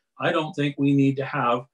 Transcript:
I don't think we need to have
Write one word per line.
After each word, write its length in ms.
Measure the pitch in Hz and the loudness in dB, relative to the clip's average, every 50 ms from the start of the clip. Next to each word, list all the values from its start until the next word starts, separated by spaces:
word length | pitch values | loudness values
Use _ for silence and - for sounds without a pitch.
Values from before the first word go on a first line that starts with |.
| _ _ _ - | _ _ _ -6
I 120 | 127 170 | -4 -2
don't 220 | 170 165 151 160 - | -2 -2 -2 -4 -4
think 220 | 147 143 143 139 - | -4 -4 -4 -2 0
we 160 | 139 139 139 | 2 2 4
need 220 | 139 135 135 135 135 | 4 4 2 2 0
to 80 | 131 | -4
have 400 | - - 143 123 123 123 127 131 _ | -6 -4 -2 0 0 0 -2 -4 _